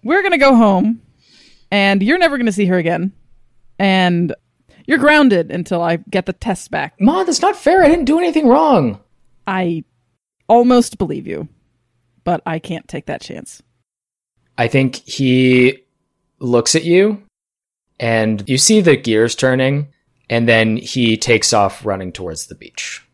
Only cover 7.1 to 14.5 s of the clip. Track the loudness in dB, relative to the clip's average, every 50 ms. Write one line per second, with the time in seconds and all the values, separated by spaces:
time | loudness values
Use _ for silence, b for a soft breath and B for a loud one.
7.1 | 2 2 -2 -2 -2 0 0 -2 -2 0 0 2 4 4 4 4 4 2 0 0
8.1 | 0 0 0 0 -2 0 2 4 4 4 4 2 2 2 2 -2 -4 -8 _ _
9.1 | _ _ _ _ _ _ _ -8 -6 -4 -4 -4 -6 -6 -10 _ _ _ _ _
10.1 | _ _ _ _ _ _ _ 2 2 4 4 4 4 2 2 0 -4 -8 -6 -6
11.1 | -6 -10 -10 -10 -10 -10 -12 -14 _ _ _ _ _ _ _ _ _ _ _ _
12.1 | _ _ _ -6 -6 -6 _ -8 -10 -10 -10 -12 -14 -14 _ _ -16 -14 -10 -10
13.1 | -12 -12 -12 -16 -18 -18 -18 -20 -20 -20 _ _ _ _ _ _ _ _ _ _
14.1 | _ _ _ _ _ _ _ _